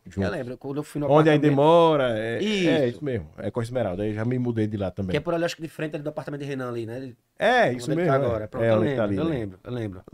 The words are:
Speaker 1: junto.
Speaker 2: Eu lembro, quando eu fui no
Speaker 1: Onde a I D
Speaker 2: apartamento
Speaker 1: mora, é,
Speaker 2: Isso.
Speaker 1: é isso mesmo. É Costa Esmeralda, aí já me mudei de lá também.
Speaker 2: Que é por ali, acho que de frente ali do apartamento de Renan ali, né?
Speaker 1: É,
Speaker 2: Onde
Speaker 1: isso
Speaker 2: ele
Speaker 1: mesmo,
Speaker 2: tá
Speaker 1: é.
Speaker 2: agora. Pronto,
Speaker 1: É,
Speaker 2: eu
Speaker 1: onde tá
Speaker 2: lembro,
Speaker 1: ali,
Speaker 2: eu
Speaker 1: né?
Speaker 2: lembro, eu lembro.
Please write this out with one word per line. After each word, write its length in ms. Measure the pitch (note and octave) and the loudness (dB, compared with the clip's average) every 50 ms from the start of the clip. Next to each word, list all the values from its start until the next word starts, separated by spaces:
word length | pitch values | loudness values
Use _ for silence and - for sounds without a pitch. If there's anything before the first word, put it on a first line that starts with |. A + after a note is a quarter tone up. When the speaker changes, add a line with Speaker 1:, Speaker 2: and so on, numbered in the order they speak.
| _ | _
Speaker 1:
junto. 200 | F#2 F2+ F#2+ G2 | -12 -6 -4 -2
Speaker 2:
Eu 60 | G#2 | -2
lembro, 260 | G2+ E3 B2+ A#2+ B2+ - | -2 -6 -8 -8 -10 -12
quando 200 | - C3+ C#3 C#3+ | -10 -8 -8 -8
eu 60 | D3+ | -8
fui 160 | - - D3+ | -6 -6 -4
no 100 | D3 C#3 | 0 4
Speaker 1:
Onde 200 | C#3 D3+ D#3 D#3+ | 6 6 8 6
a 60 | D3+ | 6
I 40 | D3+ | 6
D 80 | C#3+ D3 | 4 4
Speaker 2:
apartamento 80 | C#3+ | 4
Speaker 1:
mora, 640 | C3+ C#3+ D#3 E3+ E3+ E3+ E3 D#3 C#3+ C3 B2 A#2 G#2+ | 6 6 6 8 8 6 6 4 2 2 0 0 -2
é, 240 | A2 A2+ A#2 - F#3 | -2 -4 -2 -2 -2
Speaker 2:
Isso. 240 | G#3+ G#3+ G3 F3+ D#3+ | -2 0 2 2 2
Speaker 1:
é 180 | E3 D#3+ C3+ A#2+ | 2 2 2 0
isso 160 | A#2+ - D3+ | -2 -4 -6
mesmo. 240 | C#3 B2+ G#2+ D#2 D2+ - - | -4 -4 -4 -6 -8 -14 -8
É 120 | - G2+ | -8 -6
Costa 200 | - B2 A#2 A#2 | -4 -4 -6 -4
Esmeralda, 340 | B2 B2+ A#2 G2 F2+ F#2 G#2 | -2 -2 -2 -2 -2 -2 -2
aí 100 | A2 G#2+ | -4 -2
já 120 | G#2 A2+ | -2 -2
me 120 | A#2+ B2+ B2+ | -2 -2 -2
mudei 300 | B2 A#2+ A#2 A2+ G#2+ G#2+ | -2 -2 0 0 0 0
de 80 | G#2+ | 0
lá 160 | G#2 G2 F#2 | -2 -4 -4
também. 200 | - - G2 F2+ | -4 -6 -4 -2
Speaker 2:
Que 60 | F2+ D3 | -2 -2
é 20 | |
por 120 | C#3+ F3 E3+ | -2 -2 -2
ali, 120 | E3 E3+ | -2 -2
acho 100 | E3+ - | -4 -4
que 60 | - | -6
de 80 | D#3+ D3+ | -12 -12
frente 260 | - - D#3 D#3 - | -8 -8 -8 -8 -8
ali 80 | D#3 C#3+ | -8 -8
do 60 | D3+ | -8
apartamento 320 | D3 - C#3 - D3 C#3 | -8 -8 -10 -8 -8 -8
de 60 | C#3+ C#3 | -8 -6
Renan 200 | C#3+ C3 B2+ B2 | -6 -6 -6 -6
ali, 180 | A#2+ A#2+ A2+ | -6 -6 -8
né? 280 | G#2+ A#2 B2+ C3+ C3 A#2 _ _ _ _ _ | -8 -8 -10 -10 -12 -16 _ _ _ _ _
Speaker 1:
É, 280 | - G#3 B3+ B3 G#3+ C#3+ | 0 2 4 4 4 2
Speaker 2:
Onde 80 | B2 B2 | 0 -2
Speaker 1:
isso 120 | A#2+ - | -4 -2
Speaker 2:
ele 40 | D3+ | -2
Speaker 1:
mesmo, 160 | E3 F3+ E3 | 0 2 2
Speaker 2:
tá 60 | C3+ C#3 | 2 2
Speaker 1:
é. 80 | C#3 | 2
Speaker 2:
agora. 220 | B2 A#2 G#2+ G#2+ - | 0 -2 -2 -4 -6
Pronto, 140 | - - A2+ | -4 0 2
Speaker 1:
É, 60 | A#2 | 4
Speaker 2:
eu 40 | A2 A2 | 4 4
Speaker 1:
onde 20 | - | 4
tá 60 | D3 | 2
Speaker 2:
lembro, 140 | C#3 B2+ A2 | 2 0 0
Speaker 1:
ali, 100 | G2+ G2+ | 0 0
Speaker 2:
eu 80 | F#2+ D#3 | 0 0
Speaker 1:
né? 60 | E3 D#3 B2 | -2 -2 -4
Speaker 2:
lembro, 200 | A2+ G2 F#2 F#2 _ | -4 -8 -10 -14 _
eu 80 | - | -10
lembro. 320 | B2 B2 A2 G#2 F2+ F#2 - - | -8 -6 -6 -6 -8 -10 -16 -14